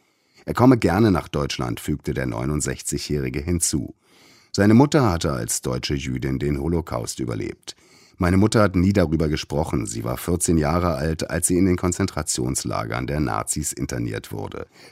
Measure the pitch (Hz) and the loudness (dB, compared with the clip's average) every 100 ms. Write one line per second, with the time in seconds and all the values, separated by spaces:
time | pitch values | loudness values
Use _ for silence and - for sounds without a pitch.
0 | _ _ _ _ - - 127 117 95 90 | _ _ _ _ -8 4 6 8 6 6
1 | 113 82 - 76 69 - 62 57 - 73 | 6 4 0 -4 -4 -4 -6 -6 -4 -6
2 | - 69 64 57 65 76 67 65 - 71 | -4 -4 -4 -4 -2 -2 -2 -6 -6 -6
3 | - 73 65 65 73 87 - 76 - - | -4 -4 -2 -4 -2 -2 0 -2 -6 -14
4 | _ _ _ _ _ - 101 113 147 156 | _ _ _ _ _ 2 6 8 6 4
5 | 117 82 85 64 57 - 67 64 - 71 | 2 2 0 -2 -4 -4 -4 -4 -4 -4
6 | 67 64 65 67 71 69 76 85 - 60 | -4 -4 -4 -2 -2 -2 0 -2 -2 -6
7 | 57 - 60 55 50 - - - _ _ | -6 -8 -6 -6 -8 -10 -16 -20 _ _
8 | _ - 87 95 104 117 104 92 95 98 | _ -2 2 4 4 4 4 4 4 4
9 | 82 78 78 76 - 73 80 65 53 55 | 2 2 0 -2 -4 -4 -2 -2 -4 -6
10 | 57 62 - 85 - 82 73 85 87 69 | -6 -6 -2 -2 2 2 2 2 0 0
11 | 78 80 - 85 - 90 95 90 90 87 | -2 -4 -4 -4 0 2 2 2 0 -2
12 | 98 - 76 - 64 67 58 50 55 57 | -2 -4 -6 -4 -2 -4 -4 -4 -4 -4
13 | 64 73 67 52 57 - 73 - 69 64 | -4 -2 -2 -2 -4 -4 -6 -6 -6 -4
14 | 58 53 - 53 50 - - _ - | -4 -6 -10 -10 -10 -10 -14 _ -16